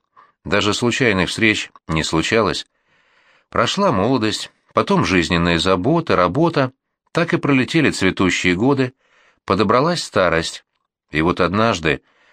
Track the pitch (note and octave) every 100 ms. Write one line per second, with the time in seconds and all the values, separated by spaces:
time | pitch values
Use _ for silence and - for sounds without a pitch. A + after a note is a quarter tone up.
0 | _ _ _ _ D2 G2 G#2 G2 B2 A2
1 | B2+ F#2+ D#2+ - A2 G#2 - - - D#2+
2 | D2 D#2+ D#2+ A2+ G2 D2 - _ _ _
3 | _ _ _ _ _ - A#2 - G3+ G#2
4 | G#2+ C3 G#2+ F#2+ - _ _ - A2+ G3
5 | F#2 F#2 D#2+ F2 E2+ E2+ F#2 F#2 G2+ E3+
6 | E3 F#2 F2+ C3 E3 D3+ B2+ - _ _
7 | _ - E3+ - C3+ C3+ A#2+ E3 B2+ -
8 | F#2+ - F#2+ - F2+ F2 B2 C3+ C3 -
9 | _ _ _ _ - G2 G2+ B2 D#3 E3+
10 | - G#2 F2+ E2 E2 - _ _ _ _
11 | _ D2+ E2 E2+ F2 G2+ A#2 F#2+ D#2 C2+
12 | _ _ _